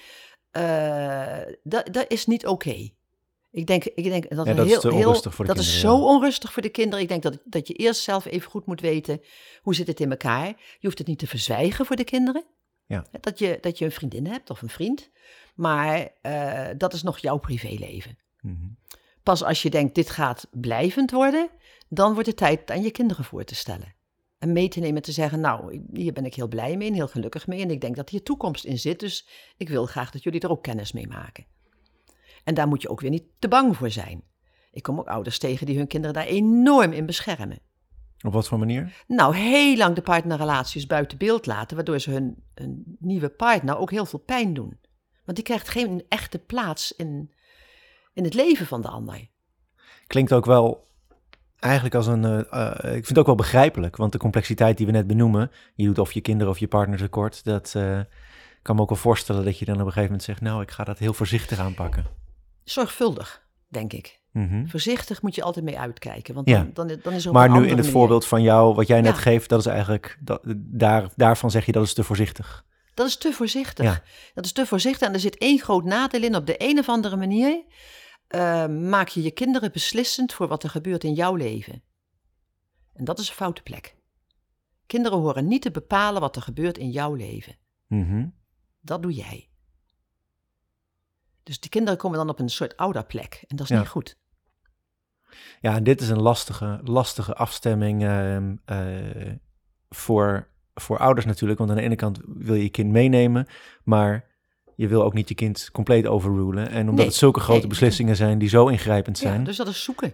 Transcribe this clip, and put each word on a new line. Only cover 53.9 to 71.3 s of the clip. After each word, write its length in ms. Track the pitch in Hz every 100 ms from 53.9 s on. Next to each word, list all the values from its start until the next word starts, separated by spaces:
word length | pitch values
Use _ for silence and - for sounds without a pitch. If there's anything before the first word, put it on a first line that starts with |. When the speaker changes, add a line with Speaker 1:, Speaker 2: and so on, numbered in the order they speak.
| -
Speaker 2:
want 160 | 107
de 60 | -
complexiteit 580 | 110 107 - 107 113 110
die 100 | 107
we 60 |
net 140 | 110 98
benoemen, 440 | 110 117 104 123 _ _
je 100 | - 104
doet 120 | 101
of 140 | 95
je 80 | 104
kinderen 320 | 113 107 98
of 60 | 92
je 100 | 104
partner 300 | 104 101 95
tekort, 460 | 98 110 104 -
dat, 300 | 110 104 - 104
eh, 240 | 98 98 101 - - - - _
kan 140 | - 107
me 60 |
ook 60 | 104
wel 100 | 107
voorstellen 460 | 120 110 - 101
dat 140 | 98 95
je 60 |
dan 100 | 107
op 60 | 101
een 60 | 98
gegeven 180 | 104 101
moment 120 | 98
zegt, 180 | - 101
"Nou, 220 | 110 110
ik 80 | 98
ga 140 | -
dat 140 | 107 104
heel 140 | 107
voorzichtig 440 | 107 107 117 - 95
aanpakken." 480 | 92 90 87 - - - - - _ _
Speaker 1:
Zorgvuldig, 800 | - 269 233 - 233 127 - - _ _ _
denk 240 | 117 107
ik. 280 | - - _ _
Speaker 2:
Mhm. 340 | 110 92 101 156
Speaker 1:
Voorzichtig 560 | 165 226 247 - 208
moet 120 | 202
je 80 | 175
altijd 220 | 175 170
mee 140 | 156 131
uitkijken, 560 | 123 117 120 110 123
want 140 | 131 131
Speaker 2:
Ja. 80 | 107 80
Speaker 1:
dan, 140 | - 165
dan, 120 | 156
dan 100 | -
is 100 | 180
er 60 | 175
ook 60 |
Speaker 2:
Maar 100 | 123
Speaker 1:
een 60 | 127
Speaker 2:
nu 60 | 123
Speaker 1:
andere 40 |
Speaker 2:
in 160 | 123 123
het 0 |
Speaker 1:
manier. 140 | 147
Speaker 2:
voorbeeld 340 | 131 120 117 -
van 160 | 113
jou, 320 | 113 110 113
wat 120 | 107 110
jij 140 | 117
net 140 | 113
Speaker 1:
Ja. 60 | 101
Speaker 2:
geeft, 280 | 123 117 -
dat 120 | 113
is 60 | 107
eigenlijk, 520 | 104 101 104 - -
dat, 200 | 117 - - 104
daar, 540 | - 120 110 110 95 -
daarvan 340 | 117